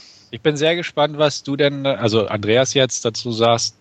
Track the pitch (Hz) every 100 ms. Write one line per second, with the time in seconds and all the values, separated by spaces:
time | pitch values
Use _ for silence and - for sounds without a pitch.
0 | - - - 117 160 147 156 170 165 -
1 | 151 147 151 - - 139 143 143 135 135
2 | 117 113 98 104 104 117 131 143 127 -
3 | 117 107 123 110 117 117 - -